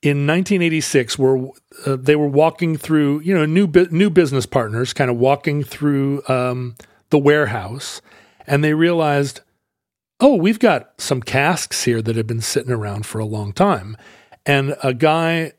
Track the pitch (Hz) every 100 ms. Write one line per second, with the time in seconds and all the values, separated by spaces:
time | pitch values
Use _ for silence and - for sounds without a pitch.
0 | 147 143 143 165 185 196 170 160 143 139
1 | 120 - 131 131 131 - _ - - 135
2 | 131 151 147 139 160 156 175 156 - 156
3 | 147 147 156 190 151 165 202 151 180 165
4 | 208 180 160 131 123 135 113 110 127 -
5 | 131 120 127 143 - 147 131 - 147 139
6 | 139 139 - 131 127 127 123 117 - _
7 | _ 151 143 151 147 113 95 123 - -
8 | _ - _ _ - 143 156 151 165 170
9 | 156 143 139 - _ _ _ _ _ _
10 | _ _ 269 247 175 220 233 147 - _
11 | - 135 110 135 143 170 - - - 117
12 | 110 113 110 113 110 - 127 120 104 104
13 | 107 110 107 110 104 98 202 139 95 110
14 | - - _ - - 139 139 143 135 127
15 | 156 160 165 165 160